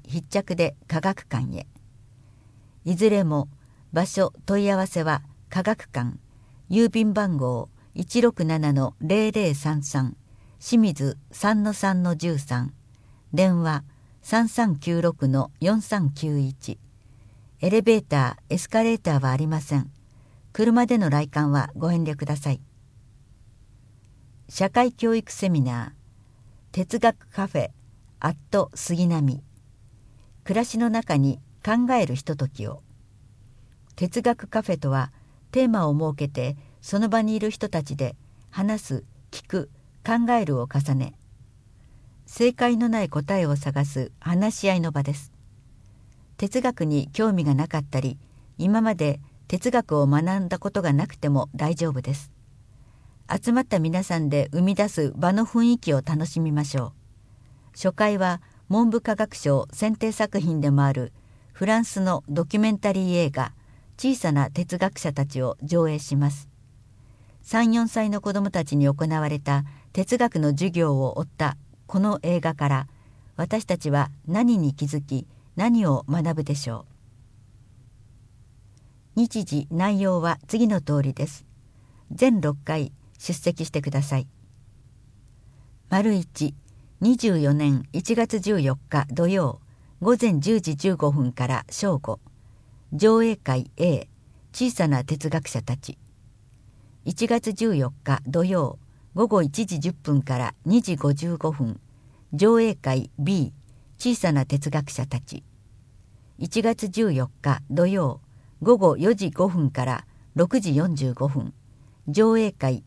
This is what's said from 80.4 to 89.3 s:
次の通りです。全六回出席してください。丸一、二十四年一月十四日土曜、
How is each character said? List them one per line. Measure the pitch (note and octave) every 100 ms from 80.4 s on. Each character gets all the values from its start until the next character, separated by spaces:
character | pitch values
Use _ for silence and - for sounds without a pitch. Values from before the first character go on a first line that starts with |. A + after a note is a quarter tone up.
| -
次 | A3 A#3
の | F#3+
通 | C#3+ D3
り | C#3
で | - C#3
す。 | - - - - - - - -
全 | - B3+ A3
六 | - C#3+
回 | - D#3+ C3+ - - -
出 | - E3+
席 | - E3+ D#3+
し |
て | D3+
く | C#3+
だ | C#3+
さ | C#3+ C3+
い。 | C3 - - - - - - - - - - - - - - - -
丸 | F#3+ G#3+
一、 | G3 E3+ - D3 - - - - -
二 | G#3 B3
十 | A3+ E3+
四 | C#3+
年 | D3 D3 C3+ -
一 | - -
月 | A#3 A3+ A3
十 | F#3 G3
四 | C3+ C3 -
日 | D3 C#3+
土 | C#3
曜、 | E3+